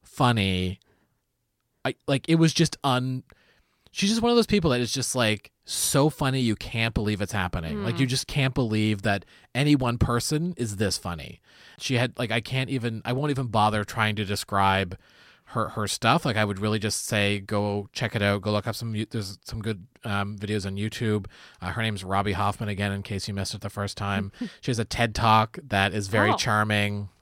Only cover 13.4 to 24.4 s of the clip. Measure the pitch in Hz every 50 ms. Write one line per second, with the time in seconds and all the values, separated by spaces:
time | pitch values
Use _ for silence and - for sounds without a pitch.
13.4 | 135 117 101 110 104 107 107 107 104 - - 120 110 107 104 104 104 95 101 -
14.4 | - - 104 98 98 98 95 95 95 90 95 - _ _ _ - - - - _
15.4 | _ - - 113 107 - - 117 104 98 - - - 117 131 165 - 143 107 110
16.4 | 107 101 101 95 104 107 107 107 101 107 - - - - 117 104 101 101 101 101
17.4 | 98 - 110 104 104 104 101 104 98 - _ - - - - 113 101 101 101 104
18.4 | 92 104 104 104 - 117 107 - 113 117 110 107 110 - - 113 101 95 101 _
19.4 | _ - - 113 98 113 107 92 92 _ _ - - 110 101 101 98 101 107 101
20.4 | 107 101 107 107 92 98 98 98 104 110 - - 120 110 107 104 95 101 - -
21.4 | - - - _ 92 87 85 120 113 113 104 95 95 92 98 98 98 104 92 92
22.4 | 101 101 101 - 113 104 101 92 104 101 98 98 95 - 104 98 - - 101 98
23.4 | 95 - - 101 - 101 - 104 101 98 - - 104 101 98 98 98 98 - -